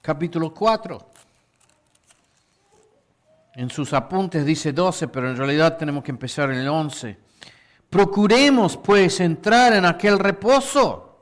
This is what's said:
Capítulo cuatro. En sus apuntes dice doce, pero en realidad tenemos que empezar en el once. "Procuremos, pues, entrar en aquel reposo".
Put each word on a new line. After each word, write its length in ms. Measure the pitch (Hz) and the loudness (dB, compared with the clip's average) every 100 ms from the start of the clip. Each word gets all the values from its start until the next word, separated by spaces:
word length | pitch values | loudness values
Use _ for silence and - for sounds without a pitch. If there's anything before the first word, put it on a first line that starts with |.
Capítulo 500 | - 147 170 170 160 | -6 -6 -4 -4 -6
cuatro. 580 | - 220 220 185 127 _ _ _ _ _ _ _ _ _ _ _ _ _ _ _ _ _ 427 _ _ _ _ _ _ _ | -2 0 0 -6 -16 _ _ _ _ _ _ _ _ _ _ _ _ _ _ _ _ _ _ _ _ _ _ _ _ _
En 160 | 127 123 | -12 -10
sus 220 | - 139 | -8 -4
apuntes 520 | 143 - 185 185 165 | -4 -2 -4 -2 -2
dice 280 | 143 156 156 | -2 -2 -2
doce, 360 | 139 180 170 143 | -2 -2 -2 -8
pero 220 | 135 127 | -6 -6
en 60 | 123 | -4
realidad 400 | 135 147 160 160 | -2 2 0 0
tenemos 260 | 151 143 | -6 -6
que 80 | - | -8
empezar 400 | 123 127 - 139 | -10 -10 -4 -4
en 80 | 131 | -2
el 100 | 135 | -2
once. 500 | 160 151 - 117 98 _ _ - _ _ _ _ | -4 -4 -8 -14 -16 _ _ -20 _ _ _ _
"Procuremos, 840 | 185 196 196 208 240 285 254 180 - | 2 2 2 4 4 4 4 2 -2
pues, 440 | - 202 185 - | 2 4 4 2
entrar 520 | 175 160 208 233 247 | -2 0 2 4 6
en 120 | 214 | 4
aquel 340 | 180 165 208 202 | 2 2 0 2
reposo". 840 | 196 196 214 269 269 285 196 92 - _ | 0 -2 2 2 2 0 0 -2 -16 _